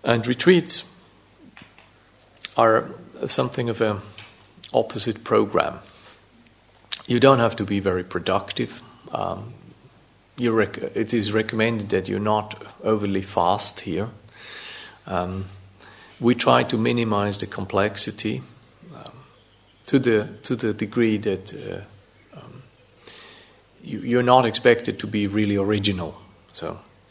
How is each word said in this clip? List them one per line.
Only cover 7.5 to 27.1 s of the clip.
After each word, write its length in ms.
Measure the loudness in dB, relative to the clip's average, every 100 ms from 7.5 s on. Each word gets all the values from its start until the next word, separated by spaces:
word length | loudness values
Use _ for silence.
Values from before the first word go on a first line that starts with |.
| 0
to 80 |
be 160 | -2 0
very 240 | 0 -2
productive. 800 | -2 -6 0 -2 -2 -6 -6 -8 -20 -20 -10
Um, 420 | -6 -6 -6 -12 -18 -20 -20 -20 _ _ _ _ -4
you 160 | 0
rec-, 240 | 2 2 0
it 380 | -6 -4 -2
is 180 | 0 0
recommended 560 | 0 0 0 0 0 -2
that 180 | -2 -2
you're 140 | -2
not 420 | 0 0 -2 -10 -16 -6
overly 380 | 0 0 0 -2
fast 580 | -2 2 2 2 0 -6
here. 300 | -6 -4 -6 -10 -20 -20 -18 -16 -16 -16 -18 -20 -8
Um, 400 | -4 -4 -6 -10 -14 -20 -20 -20 -20 -20 -2
we 140 | 2
try 300 | 2 6 4
to 120 | 4 0
minimize 600 | 0 0 0 0 0 -2
the 80 | -4
complexity, 960 | -6 -4 0 0 -2 -6 -4 -6 -6 -10 -20 -20 _ -20
um, 180 | -20 -18 -20 -20 -20 _ _ _ _ 0
to 120 | 2
the, 300 | 4 2 0 -8
to 120 | -6
the 200 | -4 -2
degree 420 | -2 -4 0 2 2
that, 380 | 0 -4 -6
uh, 260 | -12 -10 -10 -12 -20 _ _ _ -20
um, 260 | -20 -20 -20 _ _ _ -20 -20 -20 -20 -20 _ _ _
you, 180 | -12 -8
you're 220 | 0 2
not 220 | 6 6
expected 540 | 6 4 4 4 2 -6
to 80 | -4
be 200 | -2 0
really 300 | 0 2 2
original. 580 | 2 0 0 -2 -6 -10 -20 -20 _
So, 260 | -12 -10 -10 -16 _ _